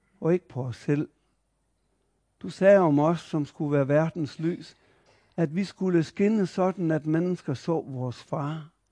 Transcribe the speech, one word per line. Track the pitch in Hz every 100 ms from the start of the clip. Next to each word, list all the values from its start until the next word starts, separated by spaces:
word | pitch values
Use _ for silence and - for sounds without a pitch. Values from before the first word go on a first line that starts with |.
| _ _
og | 160
ikke | 180 -
på | 123
os | 127 113
selv. | - 147 - _ _ _ _ _ _ _ _ _ _ _ _ _
Du | 190
sagde | - 190 202
om | 170 143
os, | 156 170
som | - 160
skulle | 139 - 147
være | 143 135
verdens | 147 160 175 151 -
lys, | 160 - - - _ _ _ _ _ -
at | 160
vi | 170
skulle | 190 - 190 170
skinne | 151 - 202 220 180
sådan, | - 185 190 165
at | 156 151
mennesker | 160 180 175 -
så | 127 - 160
vores | - 131 127 -
far | - 151 143 160 151 _ _